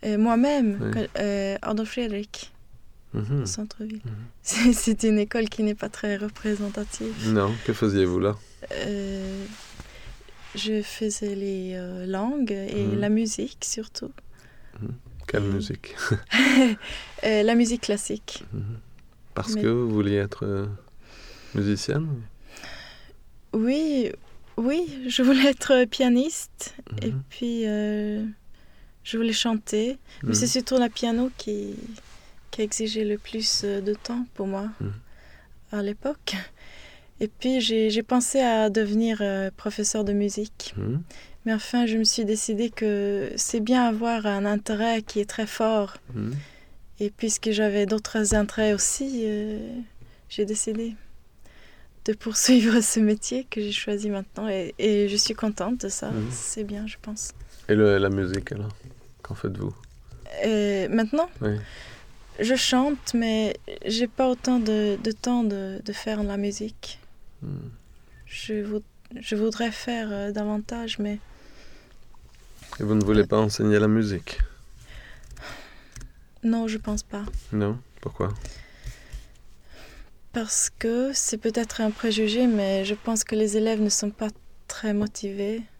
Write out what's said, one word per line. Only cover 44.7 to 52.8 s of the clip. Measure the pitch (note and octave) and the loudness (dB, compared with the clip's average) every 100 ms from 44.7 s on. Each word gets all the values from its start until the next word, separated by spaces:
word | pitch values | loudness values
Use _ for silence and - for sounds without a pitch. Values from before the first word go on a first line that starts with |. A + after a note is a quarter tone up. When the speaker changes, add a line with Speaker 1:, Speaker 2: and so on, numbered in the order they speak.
| G#3+ A3+ A3+ | 0 2 0
Speaker 1:
qui | G#3+ G#3+ | -2 -4
est | G#3 | -4
très | - G#3+ | -2 -6
fort. | - A3 A3 G3 - - B2 | 0 2 4 0 -4 -12 -6
Speaker 2:
Mhm. | G#2+ C3+ C#3+ - - - - - | -4 -4 -8 -20 -20 -20 -20 -6
Speaker 1:
Et | G#3 | -6
puisque | - A3+ - A3 | -2 -2 0 0
j'avais | G#3 G#3+ G3+ G3+ | 2 2 4 2
d'autres | G#3+ G#3+ A3+ G#3 G#3+ | 2 0 0 4 4
intérêts | G#3 - G#3+ | 2 2 2
aussi, | G3+ - - C4+ C4 A3 | 4 2 0 -2 -2 0
euh, | G#3 G#3+ G#3+ A3 A#3+ A3+ - - - - | -2 -2 -6 -8 -10 -10 -14 -20 -20 -14
j'ai | - G#3 | -2 -2
décidé | G#3+ - A3 A#3 G#3+ - - - - - - - - - - - | 0 -2 -2 -4 -8 -14 -18 -20 -20 -20 -20 -20 -20 -20 -8 -2
de | |
poursuivre | G#3+ - G#3+ - B3+ A3+ A3+ | -2 -2 0 8 8 8 6